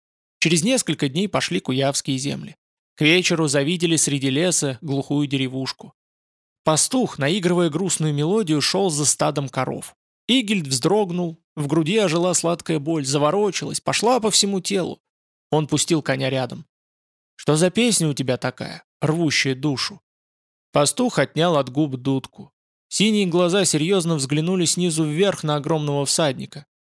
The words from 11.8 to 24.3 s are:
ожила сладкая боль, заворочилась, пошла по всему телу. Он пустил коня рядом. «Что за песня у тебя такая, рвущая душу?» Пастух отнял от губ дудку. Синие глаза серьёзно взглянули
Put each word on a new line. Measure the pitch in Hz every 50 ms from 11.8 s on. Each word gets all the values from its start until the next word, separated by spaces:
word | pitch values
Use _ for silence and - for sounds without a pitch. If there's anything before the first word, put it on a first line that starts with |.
| 156 156 214 220
ожила | 202 165 156 170 175 185 165
сладкая | - - 165 170 160 - - 160 147
боль, | 139 165 165 156 135
заворочилась, | 131 143 143 147 147 180 202 208 196 - - 151 156 151 -
пошла | - - - - 202 233 262 233
по | 220 208
всему | 185 - 202 196 196 185
телу. | - - 196 190 160 - - _ _ _ _ _ _ _ _ _ _ -
Он | 147 156 151
пустил | - 156 - - - 170 151
коня | - - 135 131 135 131
рядом. | 135 131 131 120 127 - - _ _ _ _ _ _ _ _ _ _ _ _ _ _
«Что | - - 147 151
за | 156 185 175
песня | - 220 240 240 190 - 165 151
у | 135
тебя | - 131 131 123
такая, | - - 127 - - 131 - 165 - _ _ _ -
рвущая | - 156 156 170 170 143 - - - 135 131
душу?» | 131 143 151 131 117 - - 202 - _ _ _ _ _ _ _ _ _ _ _ _ _ _
Пастух | - 147 147 - - - 247 226 - 156
отнял | 135 - - 147 170 180 160
от | 143 127 127
губ | 123 147 156 139 131
дудку. | 123 127 135 135 131 - - _ - - - _ _ _ _ _ _ _ -
Синие | - - 196 220 214 208 196
глаза | 175 165 175 180 170 185 202 180
серьёзно | - - 147 151 180 202 185 160 170 165
взглянули | 143 135 123